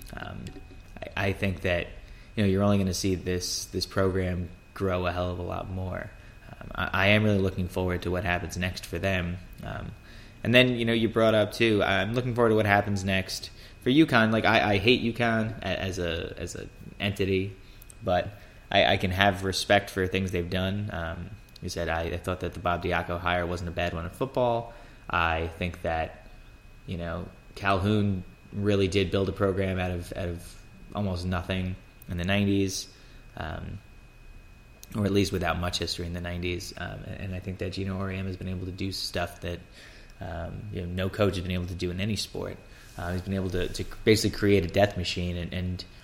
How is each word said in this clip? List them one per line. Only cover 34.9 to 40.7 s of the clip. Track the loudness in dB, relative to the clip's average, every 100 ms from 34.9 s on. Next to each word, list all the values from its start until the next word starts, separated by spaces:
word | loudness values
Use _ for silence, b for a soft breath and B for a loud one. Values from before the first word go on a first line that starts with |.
| -2
or | 2
at |
least | 2 2
without | 2 0 0
much | -2 -2
history | -4 -4 -6
in |
the | -6
nineties. | -6 -4 -4 -4 -6 -10
Um, | -10 -10 -10
and, | -10
and | -8
I | -8
think | -8 -6
that | -6
Geno | -4 -4 -4
Auriemma | -4 -4 -6
has | -6
been | -6
able | -6 -6
to |
do | -6 -6
stuff | -4 -6 -4 -4 -6
that, | -8 -8 -10 B B B B -12
um, | -10 -8 -8 -8 -8